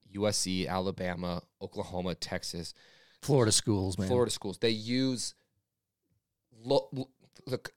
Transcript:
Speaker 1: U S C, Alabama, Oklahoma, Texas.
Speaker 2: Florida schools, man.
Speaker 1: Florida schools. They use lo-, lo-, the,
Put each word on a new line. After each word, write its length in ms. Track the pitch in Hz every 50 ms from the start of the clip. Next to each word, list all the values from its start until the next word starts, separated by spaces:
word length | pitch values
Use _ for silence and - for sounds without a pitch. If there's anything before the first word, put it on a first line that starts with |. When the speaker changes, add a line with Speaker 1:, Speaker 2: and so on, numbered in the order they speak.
| _ -
Speaker 1:
U 160 | 98 98 101 104
S 100 | 101 -
C, 300 | - 92 92 92 90 67
Alabama, 760 | 90 95 92 98 87 - 90 90 90 87 90 87 87 87 - _ _ _
Oklahoma, 540 | 98 95 - 104 92 - 92 90 90 90 85
Texas. 580 | - - - 95 90 - - - 87 82 - - _ - - - - - _ _ _
Speaker 2:
Florida 300 | - - 151 135 117 107
schools, 460 | 104 - - 120 104 95 95 95 92 -
man. 100 | 98 92
Speaker 1:
Florida 240 | 123 123 120 110
schools. 260 | - - - 101 90 -
They 100 | - 117
use 640 | 113 107 107 117 123 127 131 131 127 110 - - - _ _ _ _ _ _ _ _ _ _ _ _ _ _ _ _ _ _ _ _ _ _ _ 120 110 113
lo-, 240 | 123 139 147 - -
lo-, 180 | 143 127 - - _ _ _ _ _ - -
the, 140 | - 127 113 - - -